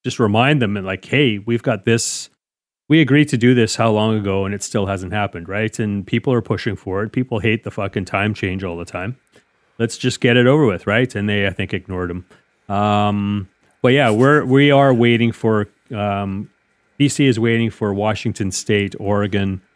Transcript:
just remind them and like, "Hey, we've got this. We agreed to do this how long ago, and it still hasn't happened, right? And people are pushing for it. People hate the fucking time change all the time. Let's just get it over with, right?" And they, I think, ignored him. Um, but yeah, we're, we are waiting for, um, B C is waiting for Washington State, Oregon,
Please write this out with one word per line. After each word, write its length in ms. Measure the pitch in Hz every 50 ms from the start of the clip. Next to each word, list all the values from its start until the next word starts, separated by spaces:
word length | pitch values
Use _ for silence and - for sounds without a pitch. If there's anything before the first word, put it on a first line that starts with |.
| -
just 160 | 127 - -
remind 420 | 117 101 104 113 127 143 156 139
them 160 | 117 98 104
and 80 | 101 95
like, 180 | 95 95 95 -
"Hey, 340 | - 127 139 147 120 104 98
we've 240 | 104 120 117 117 -
got 200 | 135 113 101 -
this. 460 | 120 117 117 - - - - - - _ _ _ _ _ _ _ _ _ _ _
We 140 | - 151 165
agreed 260 | 151 127 139 151 143 147
to 80 | 135
do 160 | 110 120 123 127
this 220 | 120 110 110 -
how 160 | - 113 113
long 240 | 107 107 107 110 110
ago, 280 | 107 98 98 98 98 98
and 100 | 98 101
it 80 | 101 -
still 220 | - - 107 98
hasn't 260 | 95 98 90 95 90
happened, 380 | 104 104 101 98 - 87 85 92
right? 280 | 98 107 110 110 -
And 300 | - 110 104 101 101 92
people 240 | - 123 117 - 143
are 100 | 123 117
pushing 360 | 98 - 107 95 - 113 92
for 260 | - - 98 92 98 110
it. 80 | 104
People 280 | - 127 127 - 120 104
hate 260 | 110 110 110 - -
the 60 | 95
fucking 340 | - 110 98 95 - 104 92
time 280 | - - 98 101 107 104
change 300 | - 104 95 92 95 101
all 140 | 90 85
the 80 | 85 85
time. 320 | - - 90 92 113 131 _ _ _ _ _ _ _ _ _ _ _ _
Let's 200 | - 117 113 -
just 240 | - - 127 - -
get 160 | - 120 120
it 100 | 123 120
over 180 | 127 143 156 147
with, 220 | 107 90 - -
right?" 260 | 101 104 120 131 123 -
And 120 | 104 101
they, 180 | 104 104 101 98
I 20 | 98
think, 240 | 90 - 95 - 107
ignored 360 | 87 - - 95 92 90 87
him. 140 | 87 90 - _ - _ _ _ _ _ _ - 98
Um, 760 | 101 104 104 104 104 104 104 104 104 101 101 104 104 95 - _ _ _ _ _ -
but 80 | - 123
yeah, 200 | 131 147 135 113
we're, 360 | 104 110 131 139 151 147 -
we 260 | 127 131 139 143 143
are 220 | 139 139 139 135 127
waiting 400 | 113 120 120 117 113 117 113 -
for, 340 | - - 113 110 104 104 - _ _ _ - 123
um, 560 | 104 104 104 101 98 101 98 98 101 101 - _ _ _ _ _ _ _ _ _
B 120 | - 143 135
C 180 | - - 143
is 100 | 135 110
waiting 320 | 113 117 117 117 117 117 107
for 240 | - - 107 101 98
Washington 580 | 101 107 107 107 - - 110 - - 104 92
State, 440 | - - - - 107 101 101 95 - -
Oregon, 600 | 101 98 104 104 104 95 104 101 98 98 95 90 _ _ _